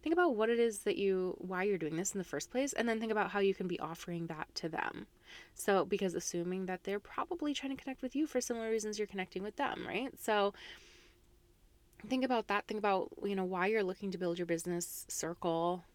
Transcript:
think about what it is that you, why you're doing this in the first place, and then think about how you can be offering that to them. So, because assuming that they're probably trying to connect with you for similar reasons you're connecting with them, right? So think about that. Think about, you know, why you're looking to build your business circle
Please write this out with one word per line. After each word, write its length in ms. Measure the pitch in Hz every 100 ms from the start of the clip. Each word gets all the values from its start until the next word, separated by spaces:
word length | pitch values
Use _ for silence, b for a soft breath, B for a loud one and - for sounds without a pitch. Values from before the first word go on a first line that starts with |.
think 100 | 311
about 220 | 339 349 220
what 140 | 220
it 100 | 233
is 200 | 233 208
that 180 | - -
you, 380 | 196 190 185 -
why 240 | 185 185
you're 140 | 196 190
doing 180 | 156 160
this 180 | 190
in 60 | 196
the 40 |
first 280 | 175 143 -
place, 220 | 247 277
and 140 | - 233
then 120 | 226
think 120 | 220
about 200 | 214 190
how 80 | 202
you 160 | 196 196
can 120 | 185
be 120 | 175
offering 480 | 156 165 - 170 165
that 260 | 156 - -
to 140 | 165
them. 380 | 160 - - - _ B B B -
So, 300 | - 196 151
because 280 | 202 196
assuming 520 | 170 - 175 170 185 185
that 160 | 185
they're 160 | - 202
probably 540 | - - 320 349 294
trying 220 | 277 269 269
to 60 |
connect 200 | - 262
with 140 | 254 269
you 120 | 311
for 140 | 254
similar 280 | 247 233 226
reasons 300 | 220 208 208
you're 80 | 208
connecting 340 | 196 185 185
with 140 | 202 -
them, 300 | 285 - -
right? 240 | 160 262 -
So 320 | - 208 202 - B B B B B B _ _ _ _ - _ _ - 214
think 160 | 254
about 240 | 254 240 214
that. 200 | 202 -
Think 100 | 214
about, 320 | 202 190 - -
you 120 | 202 196
know, 100 | 185
why 220 | 185 185
you're 160 | 220
looking 280 | 190 185 196
to 60 | 185
build 200 | 175 170
your 80 | 170
business 600 | 165 175 175 175 - -
circle 760 | - 160 175 180 165 170 180 -